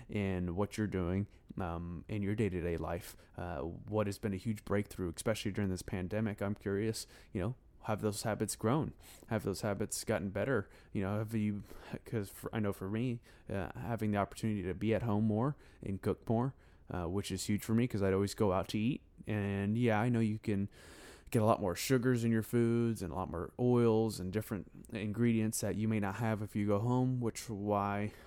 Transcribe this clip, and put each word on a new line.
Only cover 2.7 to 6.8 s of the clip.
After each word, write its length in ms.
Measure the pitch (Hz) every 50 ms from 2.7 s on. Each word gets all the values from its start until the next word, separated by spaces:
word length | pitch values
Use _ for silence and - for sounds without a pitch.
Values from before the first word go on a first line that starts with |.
| 85
life? 400 | 82 82 82 85 90 - - - - - - - -
Uh, 200 | - 87 85 71
what 480 | 65 85 - - - - 104 107 104 101
has 100 | 98 -
been 140 | - 110 98
a 40 |
huge 280 | 92 - 113 107 104 -
breakthrough, 480 | - 98 101 104 - - - 95 85 82
especially 380 | - - 113 110 - - 107 95
during 180 | 107 104 95
this 120 | 92 90 -
pandemic? 600 | - - 95 92 87 104 107 113 107 101 - 101
I'm 140 | 98 104
curious, 500 | - - 101 98 98